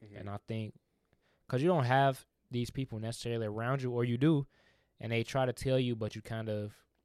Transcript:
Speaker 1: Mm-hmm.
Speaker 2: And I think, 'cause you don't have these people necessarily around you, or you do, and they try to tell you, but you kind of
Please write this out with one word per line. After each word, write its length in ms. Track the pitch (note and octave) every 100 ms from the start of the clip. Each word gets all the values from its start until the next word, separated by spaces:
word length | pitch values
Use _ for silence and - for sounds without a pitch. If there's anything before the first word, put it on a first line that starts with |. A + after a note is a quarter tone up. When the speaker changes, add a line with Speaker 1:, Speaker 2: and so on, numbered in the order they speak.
Speaker 1:
Mm-hmm. 140 | G#2+ G#2
Speaker 2:
And 140 | G2+
I 80 | G2+ -
think, 260 | A2 A2 - _ _ _ _ _ _ -
'cause 120 | B2+
you 60 | E3+
don't 160 | E3
have 400 | A#2+ C3 C#3 C3 - _ _
these 200 | A#2+ A#2
people 280 | C3+ C3 A2
necessarily 480 | A2 - A#2+ A#2 G#2+
around 360 | G#2+ A#2+ C3+
you, 80 | B2+
or 120 | A#2+
you 120 | B2 A#2+
do, 280 | D3+ D3 C3+ _ _ _ _ _
and 120 | A2
they 100 | A#2
try 240 | A2+ C3+ B2+
to 60 |
tell 260 | - C3+ C3
you, 160 | B2
but 200 | A2 G#2+ A2
you 40 |
kind 260 | - A2+ A2
of 260 | G#2 G#2 - _ _